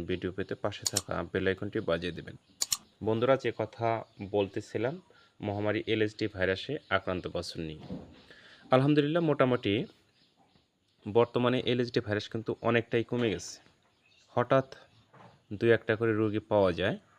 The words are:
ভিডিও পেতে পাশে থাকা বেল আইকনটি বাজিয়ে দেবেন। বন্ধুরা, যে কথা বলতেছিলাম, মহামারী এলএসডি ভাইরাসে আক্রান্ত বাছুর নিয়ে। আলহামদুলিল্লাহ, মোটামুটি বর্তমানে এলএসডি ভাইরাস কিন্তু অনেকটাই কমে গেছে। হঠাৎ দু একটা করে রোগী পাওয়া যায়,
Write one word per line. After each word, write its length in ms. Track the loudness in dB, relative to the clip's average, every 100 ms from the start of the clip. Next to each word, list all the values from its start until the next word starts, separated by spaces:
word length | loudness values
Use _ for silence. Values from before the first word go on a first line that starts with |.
ভিডিও 260 | -4 -4 -4
পেতে 220 | -6 -8
পাশে 300 | -6 -6 -4 -6
থাকা 280 | -4 -4 -6
বেল 240 | -4 -2 0
আইকনটি 300 | -2 -4 -4
বাজিয়ে 340 | -2 -2 -2 -8
দেবেন। 200 | -12 -16 _ -10 -6 -6 -8 -6
বন্ধুরা, 300 | -2 2 4 4
যে 140 | 2 -4
কথা 320 | -6 -2 -2 -2 -6 -12 -2
বলতেছিলাম, 680 | 0 0 -2 -6 -4 -4 -4 -12 -20 _ -10
মহামারী 400 | -6 -2 0 -2 0
এলএসডি 400 | 0 0 -2 -6
ভাইরাসে 460 | 0 0 0 -4 -8 -2 -2
আক্রান্ত 280 | 0 -4 -4
বাছুর 340 | -8 -8 -8 -10
নিয়ে। 140 | -10 -12 -14 -14 -20 -20 -20 -20 -20 0
আলহামদুলিল্লাহ, 520 | 2 4 2 2 2
মোটামুটি 500 | 2 2 2 2 0 -2 -2 -12 _ _ _ _ _ _ _ _ _ _ 0
বর্তমানে 520 | 4 4 4 2 2 0
এলএসডি 300 | 0 0 -2
ভাইরাস 260 | 0 -2 -4
কিন্তু 220 | -8 -6 -4
অনেকটাই 440 | 2 2 2 -2
কমে 240 | -2 -2 -2
গেছে। 240 | -2 -6 -16 -20 _ _ _ _ _ _
হঠাৎ 320 | -2 2 2 2 -8 -20 _ _ -20 -20 -20 -12
দু 120 | 0 4 4
একটা 160 | 4 0
করে 160 | 2
রোগী 280 | 2 2 0 2
পাওয়া 220 | 4 4
যায়, 240 | 4 0 -2 -8